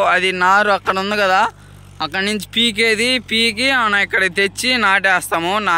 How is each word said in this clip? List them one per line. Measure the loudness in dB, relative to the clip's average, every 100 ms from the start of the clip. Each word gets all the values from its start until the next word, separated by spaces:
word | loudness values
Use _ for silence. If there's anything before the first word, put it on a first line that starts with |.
| 2
అది | 2 0 0
నారు | 4 4 4 0
అక్కడ | -2 -4
ఉంది | -2 -2
కదా, | 0 2 0 -4 -20 -20 -20 -10
అక్కడి | -8 -6 -4
నుంచి | -6 -6
పీకేది, | -2 -2 0 0 2 0 -2 -2
పీకి | -2 -2 -2 -2 0
మనం | 0 0 0
ఇక్కడ | 0 -2 0
తెచ్చి | -2 -2 -2 0
నాటేస్తాము. | 2 2 2 0 0 -2 -2 -2
నా | 0